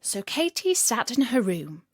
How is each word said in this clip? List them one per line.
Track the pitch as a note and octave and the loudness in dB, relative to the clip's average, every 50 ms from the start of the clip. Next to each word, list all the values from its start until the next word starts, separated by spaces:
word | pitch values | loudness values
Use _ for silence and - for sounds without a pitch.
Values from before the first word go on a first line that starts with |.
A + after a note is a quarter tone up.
So | _ - - G3 | _ -6 -6 -6
Katie | G3 - - - D#4+ E4+ E4 - - F#4 F#4 | -6 -6 -2 0 0 0 -2 -2 0 0 2
sat | F4 - - A#3+ A3 - - | 2 2 2 2 0 -2 -2
in | A#3+ C4 C4+ | 2 0 2
her | A#3+ A#3 C4 | 2 4 2
room | A#3 F#3 F#3 E3+ D3+ D3 D#3 D#3 - _ | 2 2 0 -2 -4 -8 -10 -14 -16 _